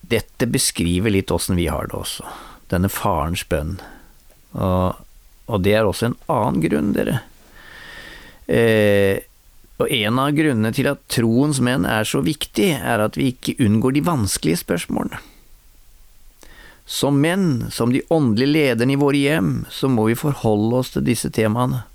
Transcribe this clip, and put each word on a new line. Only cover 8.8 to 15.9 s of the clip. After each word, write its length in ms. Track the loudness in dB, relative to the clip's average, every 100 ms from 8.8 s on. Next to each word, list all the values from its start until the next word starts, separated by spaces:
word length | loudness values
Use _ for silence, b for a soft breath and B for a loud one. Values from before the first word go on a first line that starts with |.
| 4 4 2 0 -6 _ -20 -20 -20 -6
og 120 | -2
en 240 | 0 0 0
av 140 | 0 2
grunnene 380 | 2 2 0 0
til 140 | -2
at 120 | -2 _
troens 500 | 0 2 4 2 2
menn 220 | 0 0 0
er 200 | 0 0
så 140 | 0 0
viktig, 460 | -2 -4 0 0
er 280 | 0 0 0
at 140 | 0 0
vi 120 | -2
ikke 240 | -2 -6 0
unngår 340 | 2 4 2 0
de 100 | 0
vanskelige 560 | 0 -2 -2 -2 -2
spørsmålene. 580 | -2 -4 -4 -6 -6 -10 B B B B -20 -20 -20